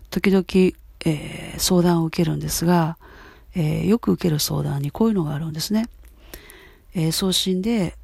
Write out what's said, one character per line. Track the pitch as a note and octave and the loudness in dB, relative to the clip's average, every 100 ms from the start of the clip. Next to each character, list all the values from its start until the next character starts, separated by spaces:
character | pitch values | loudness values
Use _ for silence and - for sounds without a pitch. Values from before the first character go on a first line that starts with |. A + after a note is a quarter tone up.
| - | -8
時 | F#3 G3+ | -2 2
々、 | F#3+ F3 F#3 F#3 - - - E3 | 2 2 4 4 0 -14 -6 -2
え | D3+ - - - - | -2 -6 -12 -12 -4
ー、 | |
相 | - F3+ | 2 4
談 | F3 E3+ | 4 4
を | |
受 | D#3+ - | 0 0
け | D#3+ | 0
る | D3 | 0
ん | |
で | D3+ | -4
す | - F3 | -2 2
が、 | F3 D#3+ - - - - - - | 2 2 -4 -14 -20 -20 -20 -8
え | F#3 D3+ D#3+ | -2 -2 0
ー、 | E3+ | 0
よ | A#3 | 0
く | - | 2
受 | E3+ | 0
け | F3 | 0
る | D3 | 0
相 | - D3+ | -2 -2
談 | D3 C#3+ | -2 -4
に | C#3+ | -4
こ | - A3+ | 0 0
う | |
い | |
う | |
の | G3 | 0
が | D3+ | -2
あ | D3 | -4
る | D#3+ | -6
ん | |
で | D#3 | -6
す | - | -2
ね。 | G#3+ A#3 - - - - - - - - - _ | -2 -4 -10 -20 -20 -20 -20 -20 -20 -20 -20 _
え | F#3 D#3+ | -2 -2
ー、 | |
送 | - F#3+ | 0 0
信 | F3 F#3+ F#3 | 0 0 -2
で | G#3+ A#3 F3 - | 0 0 -2 -6